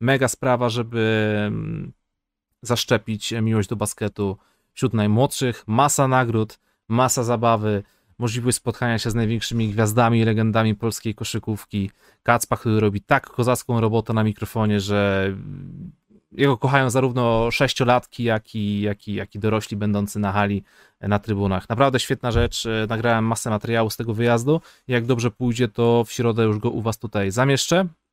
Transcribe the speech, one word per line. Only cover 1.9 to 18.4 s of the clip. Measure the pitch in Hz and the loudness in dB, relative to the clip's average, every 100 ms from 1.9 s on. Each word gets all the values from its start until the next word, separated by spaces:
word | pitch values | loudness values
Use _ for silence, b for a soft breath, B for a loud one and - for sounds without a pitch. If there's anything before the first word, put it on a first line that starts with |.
| - _ _ _ _ _ _ | -16 _ _ _ _ _ _
zaszczepić | 120 120 - 113 - 107 - 117 | -4 -2 0 -2 -2 -8 -4 -2
miłość | 110 113 98 | 0 0 0
do | 104 | -4
basketu | 104 - 104 - 101 95 _ _ _ | -4 -4 -6 -2 -4 -4 _ _ _
wśród | - 127 | -4 -2
najmłodszych. | 110 104 107 139 - 127 - - | 2 2 4 2 0 -4 -4 -2
Masa | 113 147 - 135 | 2 2 2 2
nagród, | 131 120 110 110 - _ _ - | 2 2 0 -2 -6 _ _ -2
masa | 117 127 135 | 2 2 0
zabawy, | 117 117 117 110 107 101 - _ _ - | 0 0 2 2 0 -2 -4 _ _ -6
możliwość | 117 120 120 - | -4 -2 -2 -2
spotkania | 123 - 120 113 | -4 -2 -2 -2
się | 117 | -2
z | |
największymi | 113 107 113 - 117 110 | 0 0 -2 -2 -2 -2
gwiazdami | 104 107 113 117 117 | 2 2 4 4 4
i | |
legendami | 113 110 110 110 110 | 4 2 2 2 2
polskiej | 104 113 - 113 | 0 -4 -4 -6
koszykówki. | 104 113 110 - 104 - 104 95 b b b | -6 -6 -6 -6 -8 -6 -4 -4 b b b
Kacpa, | - 120 - - | 0 0 0 -2
który | 117 107 | 0 2
robi | 104 98 | 2 0
tak | - 139 - | 0 0 0
kozacką | - 120 123 - 117 | -2 0 0 0 0
robotę | 113 113 107 | 2 0 0
na | 110 | 0
mikrofonie, | 107 101 107 113 107 104 | 0 -2 -6 -2 0 0
że | 98 101 101 98 98 98 92 95 92 92 95 - _ _ _ | 0 0 2 0 -2 -4 -12 -14 -14 -16 -16 -18 _ _ _
jego | - 139 123 | 0 2 2
kochają | 131 139 131 | 2 2 2
zarówno | 127 131 123 120 113 117 | 2 0 0 2 2 0
sześciolatki, | - 135 - 123 123 - - | 0 0 2 2 2 0 -4
jak | 117 110 | -2 -2